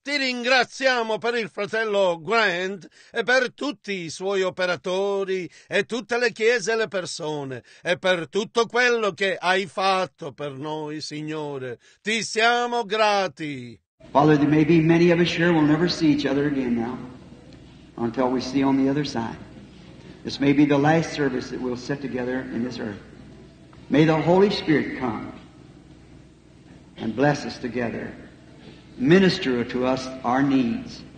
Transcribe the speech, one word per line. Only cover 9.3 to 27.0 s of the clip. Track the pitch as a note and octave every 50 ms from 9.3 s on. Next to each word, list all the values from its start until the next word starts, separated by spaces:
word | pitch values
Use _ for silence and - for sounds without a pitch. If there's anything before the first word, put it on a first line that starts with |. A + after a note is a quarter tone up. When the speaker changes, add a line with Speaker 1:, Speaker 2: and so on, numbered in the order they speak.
| F3 -
Speaker 1:
hai | D#3 F3 F#3 F#3+ G3+
fatto | E3+ - G#3 F#3+ G3 F#3+ F#3 F#3 F3+ _ _ E3+ D3 G#2+
per | - C#3+ D3
noi, | C3+ C3 D3 D#3 D3+ D#3 D3+ D3+ D3+ D#3
Signore. | D3 - D3+ D3+ D3+ D3+ D#3 D#3 D3+ D3 C#3+ C3+ C3 B2+ A#2 _ _ _ _ _
Ti | _ G#3 A3 A3+ F3
siamo | - - A3 A3 A#3 A#3+ A#3+ A#3+ A#3+ A#3+ A#3+ A#3
grati. | F#3 G3+ A3 A3 G#3+ G3+ G3+ F#3+ F3+ - - D#3+ D3 C#3+ B2+ B2 A#2+ A2+ - _ _ _ _ - -
Speaker 2:
Father, | - C3+ D3 D#3 D3+
there | C#3+ D3 C#3
may | D3+ D#3 D#3
be | D3+ F3 E3
many | D#3 E3 E3 E3+ E3+ F3
of | E3+ E3
us | F3 E3+
here, | - - E3+ F3 E3+
we'll | D#3+ D3+
never | D3 D3+ D#3 F3
see | E3+ D#3+ - E3 D3+
each | C#3+ - -
other | C3 C3+ C#3+ C#3+
again | D3 C#3 C3+ B2+ A#2+ A#2+
now | A#2 A2+ A#2+ B2+ B2+ - - - - - - - - - - - - - - - - - - -
until | - A#2 A#2 A2+ C3 B2+ B2
we | C3 B2+
see | A#2 - - C#3
on | C3+ C3+ C3+
the | C3+ C3+ C3+
other | C#3 D3+ D3
side. | C3+ - A#2 A2+ A2+ - - - - - - - - - - - - - - - - - - -
This | A2+ - -
may | C#3 C#3
be | C#3+ C#3 D3+
the | C#3 D3
last | C#3 C#3+ D3+ D#3+ E3 D#3 - -
service | D3+ C#3+ C3+ B2 B2 A#2+ -
that | B2 -
we'll | B2+ B2 B2
sit | B2 - - C#3+ C#3
together | C#3+ B2 A#2+ B2 B2 B2 B2+ B2+ - - -
in | A2+ A#2+
this | B2+ A#2+ C3+
earth. | B2 A2 G2+ F#2+ - - - - - - - - - - - - - - - - -
May | - C3 C#3+ D#3+
the | D#3 D#3 D#3
Holy | D3 D#3 F3+ F#3 G3+ G#3
Spirit | G3 - - - D3+ B2+ A2+ G#2+ - -
come | B2+ A#2+ A2 G#2 G#2 G#2 - - - - - - - - - - - - - - - - - - - - - _ _ - - - - - - - - - -
and | -